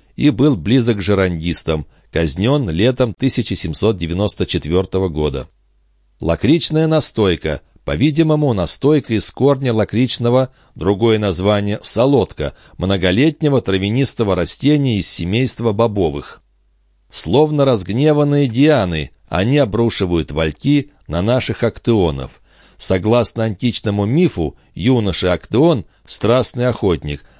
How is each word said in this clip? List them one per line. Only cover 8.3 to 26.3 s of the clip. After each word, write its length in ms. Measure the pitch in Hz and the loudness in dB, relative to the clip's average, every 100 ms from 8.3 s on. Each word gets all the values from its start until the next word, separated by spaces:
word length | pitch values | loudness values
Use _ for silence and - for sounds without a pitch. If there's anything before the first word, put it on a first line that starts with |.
| 151 147 | 2 0
настойка 640 | 104 82 - 135 156 135 | 0 -2 0 2 2 0
из 160 | 110 - | -2 -2
корня 420 | - 135 135 135 | 0 0 2 0
лакричного, 800 | 110 101 107 127 - 117 127 131 _ _ | -2 0 0 0 0 0 0 -2 _ _
другое 440 | - 90 98 113 110 | -4 -2 0 2 2
название – 580 | 104 85 98 104 101 101 | 0 0 0 0 0 -4
солодка, 720 | - 107 131 139 92 - 71 - - - | -2 0 2 2 0 -4 -8 -10 -18 -6
многолетнего 840 | 92 98 90 95 156 151 147 135 | -2 0 2 2 2 0 0 0
травянистого 760 | - 98 98 120 135 - 104 | 0 -2 0 0 -2 -2 -2
растения 640 | 87 85 - 139 147 135 107 | 0 -2 -2 0 2 2 0
из 100 | 82 | -2
семейства 640 | - 85 107 127 - 117 | -4 -2 -2 -2 -2 -2
бобовых. 680 | 101 117 101 82 71 - - _ _ _ _ _ _ _ | 0 0 0 -2 -2 -10 -18 _ _ _ _ _ _ _
Словно 540 | - 80 117 156 151 | -4 0 2 2 2
разгневанные 840 | 135 113 90 110 151 147 147 143 139 | 2 0 -2 0 2 2 2 2 2
дианы, 640 | 113 151 143 92 80 71 - - | 2 4 4 0 -2 -6 -12 -6
они 300 | 87 107 147 | -2 0 2
обрушивают 760 | 120 107 117 - 92 87 73 | 2 0 0 0 0 -2 -2
вальки 580 | 71 80 - 135 147 - _ - | -2 -4 -2 0 0 -2 _ -8
на 160 | 80 | -4
наших 400 | 101 123 - 110 | 0 0 -2 -2
актеонов. 800 | 117 - - 113 87 67 65 - _ _ - - | -4 -2 0 2 2 -2 -10 -16 _ _ -20 -6
Согласно 680 | - 95 104 120 110 - | -2 0 2 2 0 -2
античному 600 | 113 98 123 - 110 101 | -4 -2 -4 -2 -2 -2
мифу, 500 | 101 143 180 - 76 - _ | 0 2 0 0 -6 -6 _
юноша 580 | - 98 127 104 82 90 | -4 0 0 0 -2 -2
Актеон, 540 | 87 - 110 165 135 - _ | -2 -2 2 2 2 -4 _
страстный 600 | - - 107 | -12 -2 2